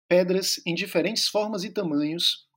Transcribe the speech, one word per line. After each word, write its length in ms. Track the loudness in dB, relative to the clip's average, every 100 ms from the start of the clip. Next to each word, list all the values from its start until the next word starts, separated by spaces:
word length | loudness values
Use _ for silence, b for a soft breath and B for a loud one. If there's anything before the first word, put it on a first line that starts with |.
| 2
Pedras, 540 | 4 4 2 0 -2 -2
em 100 | -4
diferentes 520 | -2 0 0 0 0
formas 360 | 0 -2 -4
e 80 | -4
tamanhos, 760 | -4 -2 0 -2 0 -2 -2 _